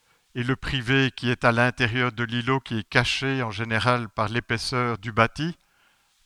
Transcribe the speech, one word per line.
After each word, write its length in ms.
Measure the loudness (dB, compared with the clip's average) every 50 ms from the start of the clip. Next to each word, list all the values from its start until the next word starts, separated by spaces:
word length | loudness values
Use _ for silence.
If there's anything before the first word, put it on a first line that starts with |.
| _ _ _ _ _ _ -6
et 80 | -4 -2
le 120 | -2 -2
privé 560 | -2 -2 -4 -4 -2 0 2 4 4 4 2
qui 180 | 0 -2 -2 -2
est 140 | 0 2 2
à 80 | 2
l'intérieur 600 | 4 4 2 2 2 0 0 0 0 0 -2 -2
de 120 | -2 -4 -4
l'îlot, 360 | -2 -2 -2 0 0 0 -2
qui 180 | -2 -4 -6
est 100 | -6 -4
caché 560 | 0 0 2 2 2 -2 -2 -2 -2 -2 -2 -4
en 80 | -4
général 580 | -4 -6 -4 -2 -2 0 2 2 2 0 -2 -4
par 200 | -4 -4 -4 -2
l'épaisseur 680 | -2 -4 -2 -2 -4 -4 -4 -4 -2 -2 -2 -2 -4
du 140 | -4 -8 -2
bâti. 460 | 2 2 2 2 2 -2 -6 -6 -6 -8 _ _ _ _ _ _ _ _ _ _ _ _ _